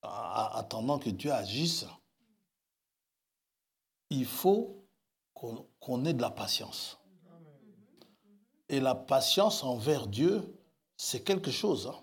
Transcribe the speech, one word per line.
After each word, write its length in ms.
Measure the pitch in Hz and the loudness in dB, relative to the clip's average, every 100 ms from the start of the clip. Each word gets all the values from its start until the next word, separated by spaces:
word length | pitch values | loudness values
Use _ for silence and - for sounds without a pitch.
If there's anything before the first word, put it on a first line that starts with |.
en 480 | - 95 113 107 107 | -8 -8 -4 -2 -2
attendant 460 | - 107 110 120 143 | -4 -6 -4 0 0
que 100 | 117 | 0
Dieu 220 | 95 147 | -4 0
agisse, 520 | 135 98 110 165 165 - - _ _ _ _ _ _ _ _ _ _ _ _ _ _ _ _ _ _ _ _ _ | -2 -2 -2 0 0 -6 -14 _ _ _ _ _ _ _ _ _ _ _ _ _ _ _ _ _ _ _ _ _
il 140 | 135 | -2
faut 600 | 127 - 180 202 233 - - _ _ _ _ | -2 0 4 4 2 -10 -20 _ _ _ _
qu'on, 320 | - 120 113 - _ | -14 -10 -10 -12 _
qu'on 240 | - 123 | -4 0
ait 100 | 143 | 2
de 80 | 143 | 2
la 80 | 117 | 0
patience. 680 | - 104 - - - - - 190 185 170 170 160 143 214 202 - _ - _ _ - _ _ _ | -2 -2 -2 -4 -8 -10 -12 _ -20 -20 -20 -20 -20 -20 -20 -20 _ -20 _ _ -20 _ _ _
Et 100 | 139 | 2
la 160 | 131 | 2
patience 720 | 127 - - - - 202 - | 2 2 2 4 4 4 2
envers 420 | 135 123 113 147 101 | -2 -2 2 2 2
Dieu, 500 | 101 160 208 - - _ _ _ _ | 2 4 4 -2 -12 _ _ _ _
c'est 280 | - 185 | -6 -4
quelque 260 | - 190 - | 0 0 0
chose, 380 | 127 208 135 107 | -2 0 0 -2
hein. 60 | - | -10